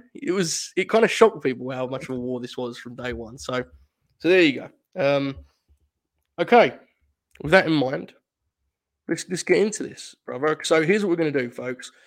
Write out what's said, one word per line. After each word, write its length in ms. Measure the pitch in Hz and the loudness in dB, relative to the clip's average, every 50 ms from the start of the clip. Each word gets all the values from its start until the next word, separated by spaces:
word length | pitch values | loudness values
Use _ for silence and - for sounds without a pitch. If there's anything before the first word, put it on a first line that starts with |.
| - _ _ | -10 _ _
it 160 | - - - | -8 -4 -2
was, 420 | 175 202 185 160 143 - - - - | -2 0 -2 -2 -4 -6 -8 -6 -4
it 140 | - 190 - | -4 -2 0
kinda 180 | - 220 233 202 | 2 2 4 2
shocked 360 | - - 220 220 - 151 - | 6 6 6 6 6 2 -4
people 260 | 143 127 120 123 127 | -4 -4 -4 -6 -8
how 160 | 131 127 127 | -6 -6 -6
much 200 | 123 131 131 131 | -6 -6 -8 -8
of 40 | - | -8
a 100 | 131 127 | -8 -6
war 200 | 123 123 127 123 | -6 -6 -6 -6
this 180 | 120 123 - - | -8 -8 -8 -8
was 220 | 127 120 120 - | -8 -8 -8 -12
from 160 | - 123 123 | -14 -16 -14
day 180 | 117 123 123 120 | -10 -8 -8 -8
one. 240 | 113 117 107 113 - | -8 -10 -14 -16 -12
So, 260 | - - 127 127 123 - - _ _ _ _ _ _ _ _ _ | -8 -6 -4 -4 -6 -6 -12 _ _ _ _ _ _ _ _ _
so 100 | - 160 | 2 4
there 140 | 180 185 | 6 6
you 260 | 175 151 127 123 - - - _ _ _ _ | 6 4 2 0 -6 -14 -18 _ _ _ _
go. 220 | 185 143 139 143 139 | -2 0 0 2 0
Um, 180 | 139 139 135 - 76 _ _ _ _ _ _ _ _ _ _ _ _ _ _ _ _ _ _ - | -2 -4 -8 -12 -18 _ _ _ _ _ _ _ _ _ _ _ _ _ _ _ _ _ _ -6
okay, 360 | 175 170 240 240 196 131 - - - _ _ _ _ _ _ _ _ _ _ _ - | 0 4 6 6 6 6 2 -4 -14 _ _ _ _ _ _ _ _ _ _ _ 0
with 80 | 143 | 4
that 160 | 165 190 170 156 | 4 4 4 4
in 60 | 160 | 2
mind, 420 | 151 131 127 139 - - - - _ _ _ _ _ _ _ _ _ _ _ _ _ _ _ _ _ _ - | 2 2 0 -4 -6 -10 -14 -18 _ _ _ _ _ _ _ _ _ _ _ _ _ _ _ _ _ _ -6
let's, 200 | 165 160 - - | -6 -6 -4 -6
let's 140 | 185 165 - | -8 -6 0
get 140 | - 180 165 | 2 2 4
into 260 | 196 220 208 - - | 4 2 -2 -4 -8
this, 320 | - - - - - - _ _ | -10 -10 -14 -20 -20 -20 _ _
brother. 340 | - 123 123 139 156 156 156 - | -12 -8 -4 -2 -2 -2 -2 0
So 180 | - 170 160 | 2 2 4
here's 240 | 160 151 196 208 202 | 4 4 2 2 2
what 60 | 196 | 0
we're 40 | 170 | 0
gonna 160 | 170 165 156 | 0 0 0
do, 200 | 143 143 123 120 | 0 -2 -4 -4
folks. 400 | 123 - 123 127 127 123 - - - _ _ | -8 -10 -10 -10 -10 -10 -14 -18 -20 _ _